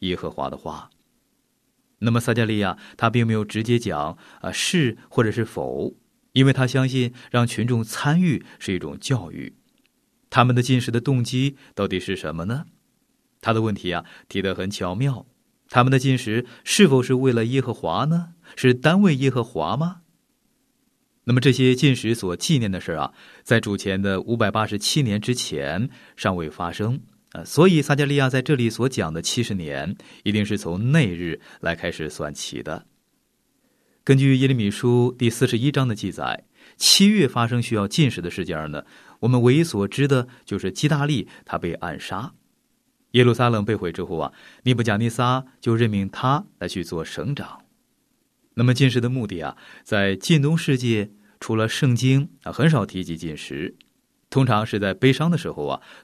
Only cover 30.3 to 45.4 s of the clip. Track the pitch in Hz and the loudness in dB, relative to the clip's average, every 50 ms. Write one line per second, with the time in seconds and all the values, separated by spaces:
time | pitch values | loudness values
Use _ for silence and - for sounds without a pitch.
30.3 | 104 107 101 104 107 98 - 82 85 95 113 127 143 165 135 98 87 82 87 85 | 0 0 0 0 -2 -4 -4 -4 -4 -2 0 2 4 4 4 2 -2 -4 -6 -6
31.3 | 78 - - - - - - 87 85 - - 87 82 - 78 73 - - 78 76 | -6 -8 -12 -20 -18 -6 -4 -4 -4 -2 -4 -6 -6 -6 -8 -8 -8 -8 -8 -8
32.3 | 73 - - - - 60 - 76 80 - - _ _ _ _ _ _ _ _ _ | -8 -10 -12 -10 -10 -10 -10 -10 -10 -12 -14 _ _ _ _ _ _ _ _ _
33.3 | _ _ _ _ _ _ _ _ _ _ _ _ _ _ _ - 135 135 139 135 | _ _ _ _ _ _ _ _ _ _ _ _ _ _ _ 2 4 4 6 4
34.3 | 135 127 135 131 135 120 107 101 101 - - 123 120 123 120 123 127 127 123 117 | 4 4 4 2 2 2 0 -2 -2 0 0 2 4 4 2 2 0 0 0 0
35.3 | 113 - 139 117 120 113 123 147 143 143 135 123 107 98 - 95 85 - 71 62 | 2 2 0 0 0 0 0 0 0 0 -2 -2 -2 -4 -6 -8 -6 -6 -6 -6
36.3 | - - - _ _ _ - - _ _ - - - - 196 202 220 202 156 117 | -6 -8 -10 _ _ _ -20 -20 _ _ 4 4 6 6 6 6 6 4 4 2
37.3 | - 123 117 113 123 120 117 - 113 107 101 98 - - 156 123 - 92 85 87 | 2 0 0 0 0 -2 0 0 0 -2 0 0 2 2 2 2 2 -2 -8 -6
38.3 | - - 87 85 85 76 78 78 73 73 - _ - - - - - _ - 117 | -6 -6 -6 -4 -6 -6 -6 -6 -8 -10 -12 _ -20 -20 -20 -20 -10 _ 0 2
39.3 | 127 123 117 123 131 156 165 165 - 101 101 101 - - 139 139 139 127 120 123 | 2 6 6 6 6 6 2 2 0 -2 -2 -2 0 -2 0 2 2 0 0 -4
40.3 | - - _ - 101 98 98 92 90 - - 147 160 143 143 147 151 110 - - | -12 -20 _ -8 -6 -4 -4 -6 -4 0 0 0 0 0 0 -2 -2 -4 -4 -8
41.3 | - - _ - - 85 90 87 82 - - 87 73 80 - - - 95 123 - | -14 -20 _ -8 -8 -6 -4 -6 -6 -6 -8 -10 -10 -10 -10 -10 -10 -10 -10 -12
42.3 | - _ _ _ _ _ _ _ _ _ _ _ _ _ _ _ - 120 123 120 | -16 _ _ _ _ _ _ _ _ _ _ _ _ _ _ _ 2 4 4 4
43.3 | 117 117 123 120 117 107 104 110 110 98 - 87 85 - 87 - 85 80 73 - | 4 2 2 0 0 0 0 -2 -2 -2 -4 -6 -6 -6 -8 -6 -4 -6 -6 -6
44.3 | - - - - - _ _ 123 127 113 113 117 104 104 117 117 113 - 123 123 | -8 -14 -20 -20 -20 _ _ 0 2 2 2 0 0 0 0 -2 -2 0 0 0
45.3 | 127 131 | 0 -2